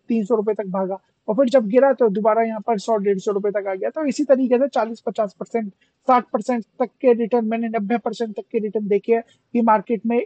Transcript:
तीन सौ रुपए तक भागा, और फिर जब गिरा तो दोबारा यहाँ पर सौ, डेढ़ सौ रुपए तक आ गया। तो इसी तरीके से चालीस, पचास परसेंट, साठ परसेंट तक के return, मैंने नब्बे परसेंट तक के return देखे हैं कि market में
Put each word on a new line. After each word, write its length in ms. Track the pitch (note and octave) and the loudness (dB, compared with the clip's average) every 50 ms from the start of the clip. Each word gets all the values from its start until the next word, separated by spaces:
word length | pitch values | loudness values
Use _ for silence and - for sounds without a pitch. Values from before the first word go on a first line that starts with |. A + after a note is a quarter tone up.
| _ - | _ -4
तीन 180 | A#3+ A3+ G#3 | -2 -2 0
सौ 100 | F#3 B3 | 0 0
रुपए 180 | A3 G3+ A3 G#3+ | 0 0 0 -2
तक 120 | G3+ G#3+ | -4 -4
भागा, 320 | F#3+ F3+ G3 F#3+ F3+ F#3+ F#3+ _ _ _ _ _ - | -6 -4 -4 -4 -4 -6 -8 _ _ _ _ _ -2
और 80 | G#3+ | 0
फिर 140 | G#3+ C#4 B3 | 2 2 4
जब 180 | G#3+ C4+ A3+ G3 | 4 2 2 2
गिरा 240 | G#3 B3+ C4+ C#4 C4 | 4 4 4 4 4
तो 140 | - B3+ A3 | 4 2 2
दोबारा 340 | F#3+ G#3+ G#3 A3 G#3+ A3+ A3+ | 2 2 2 2 2 2 2
यहाँ 160 | A3+ A3 A3 | 0 -2 -4
पर 180 | G#3 - A#3 G3+ | -2 -2 -2 -2
सौ, 180 | - - A3+ G#3+ | 0 -2 -2 0
डेढ़ 200 | G3 G3+ G3+ F#3+ | 0 0 0 0
सौ 120 | F#3 A3 | 0 -2
रुपए 200 | G3+ G3+ G3+ G#3 | -2 -2 -2 -2
तक 160 | G3 G#3 G3 G3+ | -2 -2 -4 -4
आ 60 | F#3+ | -4
गया। 140 | F#3+ G#3 A3+ | -4 -4 -6
तो 160 | - D#4+ D#4 | -4 -4 -4
इसी 180 | C#4+ A#3 - D4 | -2 -2 -2 0
तरीके 340 | - C#4 B3+ C4+ A#3 B3 A#3+ | 2 2 2 4 2 2 2
से 100 | C4+ C4+ | 2 0
चालीस, 320 | - C4 A3 A3 A#3 - | 0 -2 -2 -4 -4 -8
पचास 360 | _ A#3+ G3 - A3 G3 - - | _ -6 -4 -4 -4 -4 -6 -10
परसेंट, 340 | G#3 - - A#3 A3 G3 - _ _ _ _ _ _ - | -10 -6 -6 -6 -6 -6 -10 _ _ _ _ _ _ 2
साठ 180 | B3+ B3 - - - | 2 2 2 0 -4
परसेंट 300 | A3+ G#3 - B3+ A#3 G#3 _ _ - | -6 -4 -2 -4 -4 -4 _ _ -6
तक 100 | B3+ A3 _ _ | -6 -6 _ _
के 120 | - C4 A#3+ | 2 2 2
return, 320 | A3+ A#3 G3+ - B3 A3+ | 2 2 0 0 0 0
मैंने 240 | G#3+ A3+ A3+ A#3 A3+ | 0 -2 -4 -4 -4
नब्बे 280 | A3 A3+ G#3 G3 A#3+ A#3 | -4 -4 -2 -2 -2 -2
परसेंट 380 | - A#3+ G#3+ - A#3+ A3 G3+ | -2 -4 -6 -6 -6 -8 -8
तक 80 | - G#3 _ | -10 -10 _
के 80 | - A#3 | -4 -4
return 280 | G#3 G#3+ F#3+ A3+ G#3+ G3 | -4 -4 -4 -4 -2 0
देखे 260 | G#3 G3+ - - A3+ | 0 0 2 0 0
हैं 100 | A3+ A3+ _ _ _ _ _ - | 0 -2 _ _ _ _ _ -2
कि 80 | A#3 | 0
market 440 | A3+ A#3 G#3+ G#3+ F#3+ - A#3+ G3+ - | 2 4 4 2 2 -2 -4 -4 -2
में 160 | A3+ A#3 A#3+ - | -2 -2 -2 -2